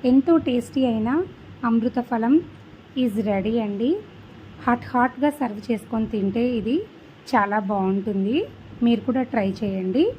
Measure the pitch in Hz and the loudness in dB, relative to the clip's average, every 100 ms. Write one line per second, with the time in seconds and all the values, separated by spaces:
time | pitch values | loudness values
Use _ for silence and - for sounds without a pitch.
0 | 254 262 269 330 311 247 240 277 262 220 | 6 4 6 4 4 -2 -2 0 0 0
1 | 220 294 370 - - - 240 226 233 254 | 0 0 -2 -8 -20 -4 2 2 2 -2
2 | 240 233 226 302 349 - - - - 269 | -2 -2 4 2 2 -16 -20 -20 -10 -2
3 | 254 202 208 196 196 233 214 202 240 392 | 0 0 0 0 0 -2 -2 -2 -2 -2
4 | - - - - - - - 240 - 247 | -4 -20 -20 -20 -20 -6 -2 -2 0 0
5 | 247 254 285 294 247 208 214 226 - 226 | 0 0 -2 -2 -6 -6 -6 -6 -4 -4
6 | 220 220 196 214 247 240 202 294 427 - | -2 -2 -2 0 -2 -2 -2 -2 -4 -16
7 | - - - 247 202 208 196 208 190 196 | -20 -20 0 2 2 0 0 0 0 0
8 | 208 196 196 277 440 - - - 233 233 | -2 -2 0 0 -4 -10 -20 -2 2 2
9 | - 254 247 254 196 190 214 190 185 233 | 0 -2 0 0 -2 -2 -4 -2 0 2
10 | 392 | 2